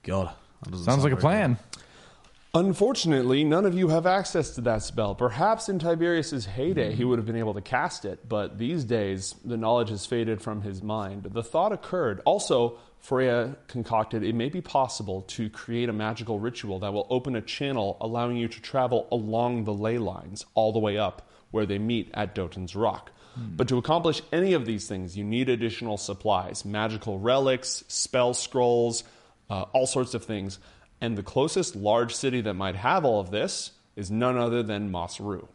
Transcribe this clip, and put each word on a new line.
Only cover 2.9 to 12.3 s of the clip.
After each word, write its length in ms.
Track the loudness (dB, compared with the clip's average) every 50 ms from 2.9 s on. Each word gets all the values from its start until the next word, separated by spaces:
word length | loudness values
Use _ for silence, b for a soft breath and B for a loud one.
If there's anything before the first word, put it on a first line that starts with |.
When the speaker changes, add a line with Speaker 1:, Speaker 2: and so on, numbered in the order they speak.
| 2 2 2 4 4 4 4 4 4 4 4
Speaker 3:
none 220 | 4 4 4 4
of 100 | 4 4
you 140 | 4 4 4
have 160 | 4 4 4
access 460 | 4 4 4 0 0 0 -2 -2 -2
to 100 | -4 -2
that 200 | 0 0 0 0
spell. 320 | -2 -4 -2 -2 -2 -2 0
Perhaps 540 | 0 0 0 2 2 2 2 2 2 0
in 100 | -2 -2
Tiberius's 680 | 0 2 2 2 2 2 2 2 2 0 -2 -4 -6 -6
heyday, 500 | -4 -4 -2 0 0 2 0 0 0 0
he 80 | 0 2
would 160 | 2 2 2
have 60 | 0
been 100 | -2 -2
able 180 | -2 -2 -2 -2
to 80 | -4
cast 440 | -4 -2 0 0 0 0 -4 -6 -8
it, 240 | -8 -8 -8 -6 -4
but 280 | -2 -2 -2 -4 -4
these 280 | -4 -4 -2 -2 -2 0
days, 500 | 0 0 2 2 0 -2 -4 -6 -10 -12 -10 -8
the 140 | -6 -4
knowledge 320 | -2 2 2 4 2 2 0
has 160 | -4 -6 -4
faded 360 | -2 -2 0 0 0 -2 -4
from 200 | -4 -6 -6 -6
his 200 | -6 -6 -8 -8
mind. 420 | -6 -4 -4 -4 -4 -6 -8 -10 -10
The 200 | -8 -8 -8 -8
thought 300 | -2 0 0 0 0 -2
occurred. 480 | -4 -6 -4 -2 0 0 0 -2 2 2
Also, 540 | 2